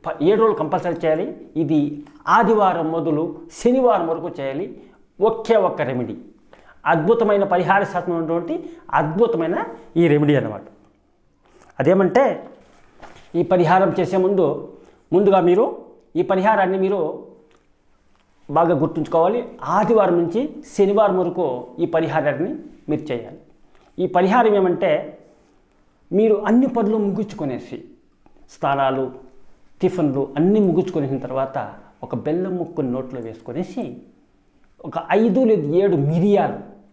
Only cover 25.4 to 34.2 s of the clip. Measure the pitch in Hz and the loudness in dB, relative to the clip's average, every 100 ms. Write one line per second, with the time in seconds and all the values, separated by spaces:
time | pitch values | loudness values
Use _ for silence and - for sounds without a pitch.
25.4 | _ _ _ _ _ _ _ 185 220 202 | _ _ _ _ _ _ _ 0 2 2
26.4 | 214 233 262 240 208 220 202 190 202 - | 2 2 2 0 0 0 -2 -4 -6 -6
27.4 | 147 120 - 123 - - _ _ _ - | -8 -8 -10 -16 -16 -20 _ _ _ -20
28.4 | - - 151 139 135 131 131 - - - | -20 -6 -4 0 0 -2 -4 -8 -20 -20
29.4 | - - _ - 180 180 151 135 135 147 | -20 -20 _ -2 -2 0 -2 -2 -4 0
30.4 | 175 214 190 160 185 165 135 131 127 131 | 2 4 4 2 0 -4 -4 -4 -4 -4
31.4 | 135 139 104 - - _ 123 120 123 170 | -4 -6 -10 -14 -20 _ -10 -6 -4 -4
32.4 | 185 180 165 - 131 127 123 127 113 113 | -4 -6 -6 -6 -4 -4 -6 -12 -12 -14
33.4 | - 127 190 - 175 - - _ | -10 -8 -8 -8 -10 -12 -20 _